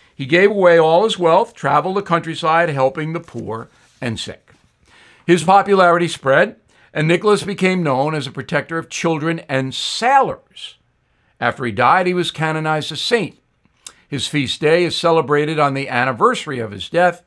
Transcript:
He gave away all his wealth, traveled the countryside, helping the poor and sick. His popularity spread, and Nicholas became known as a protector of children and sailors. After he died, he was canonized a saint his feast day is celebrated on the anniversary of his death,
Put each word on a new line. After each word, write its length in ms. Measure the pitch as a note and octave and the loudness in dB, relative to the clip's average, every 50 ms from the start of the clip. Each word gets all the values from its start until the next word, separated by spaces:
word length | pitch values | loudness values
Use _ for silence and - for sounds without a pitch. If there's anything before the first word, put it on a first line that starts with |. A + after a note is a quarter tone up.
| _ _ _ | _ _ _
He 120 | - C#3 | -12 -6
gave 240 | B2 D#3+ F3 G3 G#3 | 0 2 4 4 4
away 280 | A3 G3+ F#3 F3 E3+ E3+ | 4 4 4 6 6 6
all 260 | D#3+ D#3+ E3 F3 G#3+ | 6 6 4 4 2
his 140 | A3 A3 F#3 | 2 0 0
wealth, 360 | F3 D#3+ E3 F#3+ A#3 A3+ - | 2 4 4 4 2 0 -6
traveled 420 | - - C#3 C#3+ D3+ D3 F#3 F#3 | -6 -4 0 0 0 0 0 -4
the 60 | G3+ G3 | -4 -4
countryside, 680 | - E3+ E3 C#3 D#3+ D#3 C#3+ E3+ D#3 D#3+ E3 F3 D#3+ | -2 -2 -2 -2 -4 -8 -6 -2 0 2 2 2 0
helping 440 | C#3+ C#3 C3 C3+ C3+ D#3+ D3+ D#3 D#3+ | 0 0 0 0 0 -2 -8 -6 -6
the 80 | E3+ | -8
poor 480 | E3 - - A#2 G#2+ G2+ G#2+ A2+ A#2 - _ _ _ _ _ - | -10 -12 -14 -12 -10 -10 -10 -10 -12 -14 _ _ _ _ _ -10
and 180 | C3+ A#2+ A2 G2 | -8 -8 -8 -8
sick. 340 | - - - - _ _ _ _ _ _ _ _ _ _ _ _ - _ _ _ _ | -10 -12 -14 -16 _ _ _ _ _ _ _ _ _ _ _ _ -20 _ _ _ _
His 200 | - F#3 F3+ - | 2 2 2 4
popularity 640 | F3 F#3+ G3 F#3+ G3+ G3 F#3+ F3+ F3 E3+ F3 F3 D#3+ | 4 4 4 6 4 4 4 6 6 4 4 2 -2
spread, 480 | - - - C3+ C3+ D3+ G3 A3 - _ _ _ _ _ _ _ - | -4 -4 0 2 4 4 4 2 -2 _ _ _ _ _ _ _ -6
and 140 | D3+ D3+ | -2 0
Nicholas 380 | D#3+ E3+ F3 - G#3 G#3 F3+ D3+ | 2 2 2 4 2 2 2 0
became 380 | F#3 G3+ D#3+ F#3 F#3 F#3 F#3 E3+ | -4 -6 -2 0 0 0 0 0
known 300 | D3 C3 B2+ C#3 D#3 D#3 | 0 0 0 0 -2 -4
as 120 | D3+ C3+ | -6 -6
a 60 | C#3+ - | -8 -10
protector 440 | C#3 C3 - F3 D3 - - E3 | -12 -8 -4 -4 -4 -4 -4 -8
of 120 | E3 E3 - | -8 -8 -8
children 520 | - - - E3+ E3 D3+ D3 E3 E3 E3 - - | -8 -4 -2 -2 -2 0 -2 -4 -4 -6 -6 -6
and 240 | C#3 C3+ C3 C3 B2+ | -4 -4 -4 -4 -8
sailors. 1040 | - - - - - A3+ B3 C#4 C4+ B3 E3+ - - _ _ _ - - - - _ _ _ _ _ _ _ _ _ _ _ _ - | -8 -8 -8 -6 -2 0 2 2 2 2 0 -2 -10 _ _ _ -20 -20 -20 -20 _ _ _ _ _ _ _ _ _ _ _ _ -6
After 240 | A#2+ A#2+ - - C3+ | -4 -4 -4 -4 -6
he 60 | A#2+ | -6
died, 380 | G2+ G2+ A#2+ B2+ E3 F#3 F#3 F3+ | -2 0 2 2 2 2 2 0
he 60 | F3+ | -2
was 180 | F3+ E3+ E3+ - | -2 -4 -4 -6
canonized 580 | - D#3+ D#3+ D#3 D#3 D#3 D#3 D#3 D#3 D3 - | -6 -4 -4 -4 -4 -4 -4 -4 -4 -4 -8
a 60 | D#3+ | -10
saint 420 | - - - A#3 A#3 F#3 B2+ - _ _ _ _ _ _ _ _ _ - - - _ _ - | -8 -6 -4 -2 -2 -4 -4 -10 _ _ _ _ _ _ _ _ _ -20 -20 -20 _ _ -10
his 180 | C#3+ C#3 - | -10 -8 -6
feast 340 | - - D3 C3+ A2 - - | -4 -4 -4 -2 -4 -4 -2
day 240 | D#3 D3+ E3 F3 F3+ | 0 2 2 2 2
is 120 | D#3+ - | 0 -2
celebrated 600 | - - E3+ E3 E3 C#3+ B2 D3 D3 D3+ D3+ D#3+ D3+ | -2 0 2 2 2 0 0 0 0 0 -2 0 0
on 160 | D3 C#3 C3+ | 0 0 0
the 140 | C#3 C#3 - | -2 -6 -4
anniversary 680 | B2+ A#2+ B2 C3 B2 G#2+ G3 A#3+ A#3+ - - D#3 C#3 B2 | -2 -2 -2 -2 -2 0 0 0 0 0 -6 -8 -8 -8
of 120 | A2+ G#2+ | -8 -8
his 180 | G#2 G2 F2 - | -10 -12 -10 -4
death, 340 | - E3 F3 F3 E3+ - _ | 0 2 2 2 0 -2 _